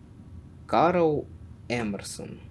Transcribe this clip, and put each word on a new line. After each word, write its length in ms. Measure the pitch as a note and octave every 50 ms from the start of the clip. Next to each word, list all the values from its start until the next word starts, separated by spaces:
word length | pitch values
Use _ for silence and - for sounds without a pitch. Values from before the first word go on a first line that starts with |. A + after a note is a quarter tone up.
| - - - - - - - - - - - - -
Карл 580 | - - A2+ D3 E3+ F3+ F3 E3+ D#3 D3+ C3+ - - - - - - - - - -
Емерсон. 640 | A#2+ A#2+ A2+ G#2 G2+ F#2 - - - - D#2 - - - - -